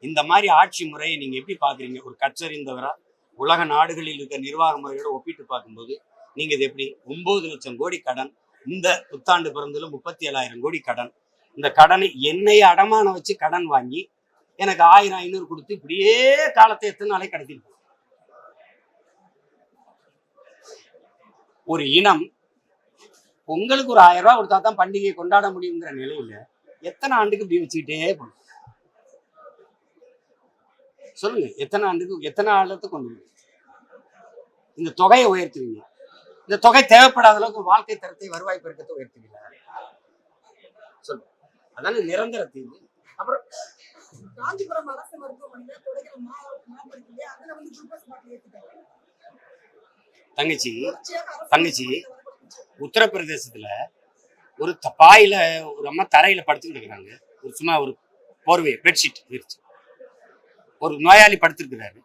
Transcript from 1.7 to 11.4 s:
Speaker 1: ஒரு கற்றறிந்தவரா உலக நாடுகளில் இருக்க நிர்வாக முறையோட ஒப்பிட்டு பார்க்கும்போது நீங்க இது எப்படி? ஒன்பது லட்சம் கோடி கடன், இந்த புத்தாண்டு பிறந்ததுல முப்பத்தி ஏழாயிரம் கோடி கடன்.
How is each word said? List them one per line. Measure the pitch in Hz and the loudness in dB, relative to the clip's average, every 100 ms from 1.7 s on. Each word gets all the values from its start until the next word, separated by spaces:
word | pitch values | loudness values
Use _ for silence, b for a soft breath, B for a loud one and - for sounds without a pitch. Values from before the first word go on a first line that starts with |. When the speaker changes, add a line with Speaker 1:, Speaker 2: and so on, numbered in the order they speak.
| 135 127 127 | -6 -14 -16
Speaker 1:
ஒரு | 131 123 | -18 -8
கற்றறிந்தவரா | 139 135 165 151 139 127 131 156 _ _ _ _ | -8 -6 -14 -12 -12 -10 -10 -12 _ _ _ _
உலக | 139 170 | -2 0
நாடுகளில் | 165 147 165 165 160 147 | 0 0 0 -2 -12 -12
இருக்க | 139 139 | -12 -12
நிர்வாக | 135 151 160 143 | -12 -2 -2 -2
முறையோட | 139 139 147 135 | -8 -12 -10 -10
ஒப்பிட்டு | 143 - 143 | -12 -18 -12
பார்க்கும்போது | 127 117 110 117 139 _ _ - | -12 -12 -20 -18 -18 _ _ -20
நீங்க | - 156 147 | -14 -6 -4
இது | 135 | -4
எப்படி? | 131 135 - - | -6 -14 -14 -20
ஒன்பது | 151 175 202 160 | -12 -4 -4 -6
லட்சம் | 151 135 120 | -14 -18 -10
கோடி | 160 180 | -10 -10
கடன், | - 127 135 _ _ _ - | -10 -10 -10 _ _ _ -14
இந்த | 185 180 - - | -6 -4 -4 -6
புத்தாண்டு | 139 - 175 160 143 | -14 -2 -2 -2 -10
பிறந்ததுல | 147 147 160 | -12 -12 -14
முப்பத்தி | 143 170 170 151 | -16 -16 -12 -10
ஏழாயிரம் | 139 127 117 135 | -8 -8 -8 -8
கோடி | 165 | -8
கடன். | - 117 123 _ _ _ | -10 -10 -10 _ _ _